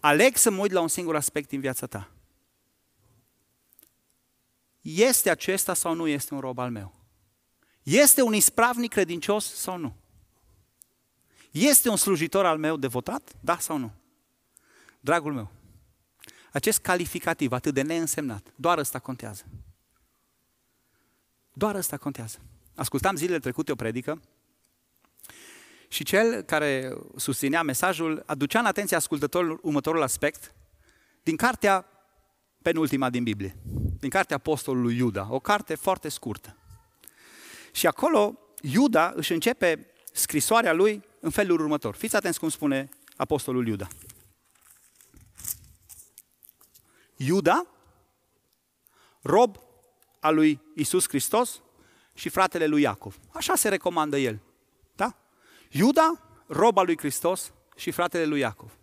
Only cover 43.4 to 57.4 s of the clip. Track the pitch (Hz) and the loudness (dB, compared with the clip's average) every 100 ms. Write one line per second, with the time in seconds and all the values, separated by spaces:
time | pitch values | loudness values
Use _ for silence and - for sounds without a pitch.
43.4 | - 123 117 104 95 - - - _ _ | -2 -2 -2 -4 -8 -14 -20 -20 _ _
44.4 | _ _ _ - _ _ _ - - _ | _ _ _ -20 _ _ _ -20 -20 _
45.4 | - - - _ _ - - - _ _ | -10 -10 -14 _ _ -20 -20 -20 _ _
46.4 | - _ _ _ _ _ _ _ 135 185 | -20 _ _ _ _ _ _ _ 0 2
47.4 | 160 247 359 _ _ _ _ _ _ _ | 4 2 0 _ _ _ _ _ _ _
48.4 | _ _ _ _ _ _ _ _ - 180 | _ _ _ _ _ _ _ _ 2 4
49.4 | 240 196 - _ _ _ _ _ 156 156 | 4 0 -20 _ _ _ _ _ 2 4
50.4 | 156 147 _ - 147 185 - 143 - 220 | 4 2 _ -6 -2 0 0 -2 0 0
51.4 | 240 - _ _ _ _ _ - 165 190 | 0 -6 _ _ _ _ _ -12 -6 0
52.4 | 190 175 156 147 139 98 101 - _ 320 | 0 2 2 4 2 0 -10 -18 _ -8
53.4 | 330 370 220 196 185 170 151 143 127 104 | -2 0 2 0 0 0 0 0 -2 -4
54.4 | _ _ _ _ _ - 214 - _ _ | _ _ _ _ _ -4 -4 -4 _ _
55.4 | _ - _ 139 220 294 320 330 _ - | _ -20 _ 2 4 6 4 2 _ -20
56.4 | _ 147 220 196 185 165 147 - 170 185 | _ 2 4 6 2 2 -2 -2 -2 -2